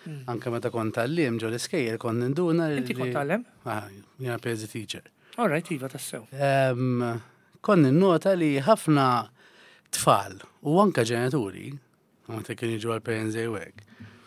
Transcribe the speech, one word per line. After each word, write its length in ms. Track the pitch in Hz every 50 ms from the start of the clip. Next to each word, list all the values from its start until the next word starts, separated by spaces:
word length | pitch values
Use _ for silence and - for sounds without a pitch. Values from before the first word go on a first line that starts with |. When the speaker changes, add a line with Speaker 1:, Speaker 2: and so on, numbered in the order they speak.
Speaker 1:
Mm. 240 | - 165 151 139 127
Speaker 2:
anke 240 | 123 120 107 - 120
meta 200 | 117 120 123 117
kont 260 | 113 117 110 110 -
tgħalliem 400 | 120 117 131 165 170 156 123 117 110
ġo 80 | 113
l-iskejjel, 520 | 110 117 120 - - - 170 123 110 113 113
kont 200 | - 117 113 120
ninduna 460 | 123 127 143 165 180 170 160 170 165 156
Speaker 1:
Inti 200 | 147 139 - 123
Speaker 2:
li 80 | 220 127
Speaker 1:
kont 140 | 127 127 123
tgħallem? 300 | 151 143 143 180 233 240 _ _ _ -
Speaker 2:
Ah, 180 | 117 107 107 104 104 98 101 101 _ _ -
jiena 200 | 131 123 120 113
P 120 | - 123
S 140 | 113 107 110
D 60 | 104
teacher. 320 | - 120 120 - - - - - _ _ _ _ - -
Speaker 1:
All 100 | 240 190
right, 200 | 143 165 170 -
iva, 160 | 170 127 131 135
tassew. 360 | - 135 - - - 131 107 -
Speaker 2:
Ehm, 880 | 135 135 143 139 139 135 135 131 127 120 127 127 123 120 120 120 117 117 - - _ _ _ _ _ _
kont 220 | - - 208 175 147
ninnota 460 | 131 135 170 190 190 170 156 - 190 196
li 220 | 175 165 151 139 139
ħafna 460 | 135 180 220 208 - 160 151 143 135 127 123 120 113 - _ _ _ _ _ _ - - - _ _ _
tfal 480 | - - - 156 120 101 98 101 95 95 - - _ _
u 180 | - 147 156 185
anke 220 | 214 196 - 131 113
ġenituri, 640 | 110 120 117 123 131 131 143 107 95 90 92 101 120 143 139 _ _ _ _ _ _ _ _ _ -
meta 260 | 113 110 104 - 107
kienu 200 | - 120 113 113 110
jiġu 120 | 107 117 113
għal 80 | 110 -
parents 280 | 120 113 110 110 110 110
day 120 | 113 113
u 80 | 117 110
hekk, 320 | 95 82 - - - - _ - - - - - - -